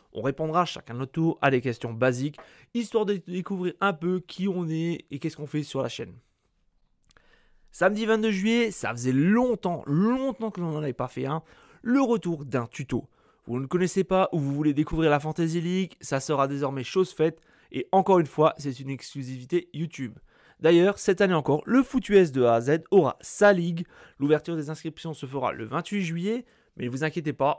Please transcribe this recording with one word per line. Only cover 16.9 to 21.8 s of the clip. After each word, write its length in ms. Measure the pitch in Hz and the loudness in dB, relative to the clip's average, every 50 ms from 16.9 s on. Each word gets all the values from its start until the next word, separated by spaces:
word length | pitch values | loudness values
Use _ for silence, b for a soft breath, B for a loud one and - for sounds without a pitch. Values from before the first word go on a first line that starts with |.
| - 190 185 180 | 0 0 0 0
faite 300 | - - 156 165 160 _ b b b b b b | 2 0 0 0 0 _ b b b b b b
et 160 | b - - - | b -8 -4 2
encore 300 | - 190 - 202 190 180 | 2 2 4 6 4 4
une 60 | 160 | 4
fois, 280 | 131 - 147 151 156 - - | 0 2 2 2 2 2 0
c'est 200 | 139 143 127 127 | -8 -8 -8 -8
une 120 | 135 135 | -8 -10
exclusivité 800 | 139 127 - - - 139 131 127 131 123 127 131 175 175 170 _ | -10 -10 -12 -14 -12 -10 -10 -10 -10 -12 -8 -4 -4 -4 -4 _
YouTube. 440 | - 147 170 156 - - 131 110 - - - b b b b b b b | -8 -8 -8 -8 -6 -10 -10 -10 -10 -14 -20 b b b b b b b
D'ailleurs, 380 | - 160 175 170 180 202 202 - | 4 6 6 8 6 4 2 0
cette 220 | - 202 190 185 | 0 0 2 4
année 140 | 202 185 180 | 4 4 4
encore, 300 | 156 139 - 139 151 - | 2 2 2 0 0 0
le 160 | - 226 269 | 2 2 2